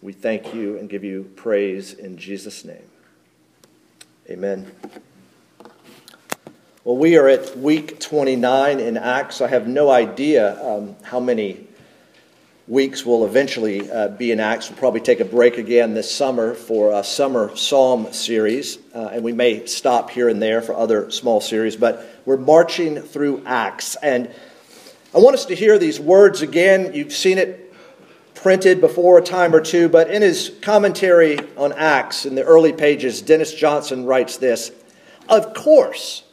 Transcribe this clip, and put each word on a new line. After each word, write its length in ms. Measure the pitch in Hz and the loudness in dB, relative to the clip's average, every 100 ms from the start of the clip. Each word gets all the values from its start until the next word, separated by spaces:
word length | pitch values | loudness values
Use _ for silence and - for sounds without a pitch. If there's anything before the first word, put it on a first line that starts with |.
We 120 | 95 | -20
thank 420 | 98 113 110 - | -10 -6 -6 -8
you 240 | 113 104 104 | -10 -10 -10
and 100 | 101 | -12
give 140 | 101 | -12
you 300 | 98 95 95 | -10 -12 -14
praise 580 | _ 117 104 101 95 95 | _ -4 -2 -2 -6 -12
in 260 | - 98 90 | -18 -20 -18
Jesus' 460 | 85 98 104 - | -16 -16 -16 -20
name. 240 | - 82 _ _ _ _ _ _ _ _ _ _ _ _ _ _ _ | -20 -20 _ _ _ _ _ _ _ _ _ _ _ _ _ _ _
Amen. 400 | 90 98 95 95 - - - _ _ _ _ _ _ - _ _ - - _ _ - - _ _ _ | -10 -8 -8 -12 -20 -20 -20 _ _ _ _ _ _ -20 _ _ -20 -20 _ _ -20 -20 _ _ _
Well, 120 | - 123 | -6 0
we 200 | 160 165 | 4 4
are 100 | 135 | 4
at 320 | 131 - 127 | 2 -2 -8
week 400 | 139 156 151 - | -2 -2 -4 -16
twenty-nine 800 | - 151 135 127 123 131 139 139 | -6 -4 -2 -2 0 0 0 -2
in 180 | 117 113 | -4 -6
Acts. 440 | 113 127 139 - | -4 -6 -6 -6
I 80 | 123 | -2
have 180 | 127 110 | -2 -2
no 240 | 131 147 | 0 2
idea, 760 | 127 - - 143 147 104 98 | 4 2 -4 0 2 0 -4
um, 300 | 139 104 104 101 | -6 -6 -8 -16
how 160 | - 123 | -10 -8
many 480 | 123 117 104 92 - _ _ _ _ _ _ _ _ _ _ | -4 -4 -4 -10 -20 _ _ _ _ _ _ _ _ _ _
weeks 360 | 120 135 135 | -2 -2 -4
we'll 220 | 120 120 107 | -2 0 2
eventually, 640 | 110 139 127 110 101 101 | 0 -2 -4 -4 -6 -8
uh, 160 | 117 104 | -6 -6
be 240 | 101 120 | -4 -4
in 80 | 110 | -2
Acts. 320 | 107 113 - | -2 -4 -8
We'll 80 | - | -4
probably 220 | 127 113 | -2 -2
take 180 | 113 120 | 0 0
a 60 | |
break 340 | 101 117 120 120 | 0 4 4 2
again 360 | 110 120 117 | 0 2 2
this 140 | 110 104 | -2 -8
summer 460 | - 135 123 113 | -4 -4 -2 -4
for 380 | 120 - 113 104 | -6 -6 0 0
a 100 | 104 | 0
summer 520 | 98 - 139 127 104 - | -4 -2 -2 0 -4 -4
psalm 560 | - 139 131 123 113 | -2 2 2 2 -4
series, 680 | - - 113 107 120 143 - _ | -10 -6 -2 -2 -2 -6 -14 _
uh, 160 | 120 110 | -14 -10
and 120 | 110 | -8
we 80 | 113 | -8
may 340 | 117 123 107 117 | 0 0 0 -8
stop 440 | - 139 120 - | -6 0 0 -2
here 180 | - 120 | -2 0
and 120 | 107 | 0
there 220 | 110 113 | -2 -2
for 140 | 113 - | -4 -4
other 340 | 113 110 101 | 0 0 -2
small 300 | - 123 110 | -6 -2 -2
series, 340 | - 110 110 | -2 -4 -4
but 340 | 104 117 117 - - | -2 -2 -2 -12 -16
we're 120 | - 131 | -4 -2
marching 680 | 131 156 170 - 165 147 | 4 4 4 0 -6 -6
through 400 | - 143 143 135 | -12 -6 -4 -4
Acts. 520 | - 123 104 - - - | -4 -4 -4 -8 -12 -6
And 340 | 151 127 120 - - _ _ - - _ _ | -2 -2 -4 -14 -20 _ _ -20 -20 _ _
I 60 | - | 6
want 160 | 240 | 6
us 120 | 262 - | 6 -4
to 100 | 175 | -2
hear 200 | 220 208 | 4 4
these 220 | 170 151 | 2 -4
words 420 | 151 190 202 180 | 4 8 8 4
again. 520 | 147 143 185 190 180 | -4 0 4 4 0
You've 180 | 147 147 | -8 -8
seen 240 | - 190 190 | -2 0 0
it 380 | 190 - - - - _ _ _ _ | -2 -6 -20 -20 -20 _ _ _ _
printed 460 | - 190 190 190 180 | -4 0 4 4 4
before 380 | 175 170 175 175 | 4 4 6 6
a 40 | |
time 340 | 175 180 175 160 | 6 0 4 2
or 40 | |
two, 280 | 160 175 170 | 2 0 4
but 200 | 165 165 | 4 4
in 140 | 202 | 2
his 300 | 208 165 - - | 0 0 -6 -12
commentary 800 | - 208 202 165 190 175 165 147 - - | 0 2 2 0 2 4 4 0 -8 -6
on 160 | 143 | -6
Acts 520 | 143 156 143 123 - 143 | -2 0 0 -2 -8 -8
in 100 | 131 | -6
the 80 | |
early 280 | 135 165 156 | 6 6 6
pages, 480 | 131 151 143 127 101 | 2 0 0 -2 -6
Dennis 300 | 98 156 151 | 2 2 2
Johnson 540 | - 151 147 139 127 127 | -2 -2 -2 -4 -8 -2
writes 300 | 131 123 - | 0 0 -4
this, 340 | 127 113 - - _ _ _ _ - | -2 -2 -6 -16 _ _ _ _ 0
"Of 240 | 220 - | 0 2
course 680 | - 294 311 - - - - _ | -6 4 4 4 -4 -14 -14 _